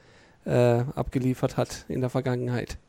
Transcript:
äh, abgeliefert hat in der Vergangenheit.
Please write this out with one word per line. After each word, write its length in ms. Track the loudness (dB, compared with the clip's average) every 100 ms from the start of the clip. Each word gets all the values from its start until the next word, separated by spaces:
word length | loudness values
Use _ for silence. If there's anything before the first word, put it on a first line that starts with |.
| -20 -20 _ _ 0
äh, 380 | 4 6 4 0
abgeliefert 640 | -4 -2 0 0 0 -2 0
hat 260 | -4 -4 -6
in 120 | -4
der 80 | -2
Vergangenheit. 720 | -2 -2 -2 -2 -4 -4 -10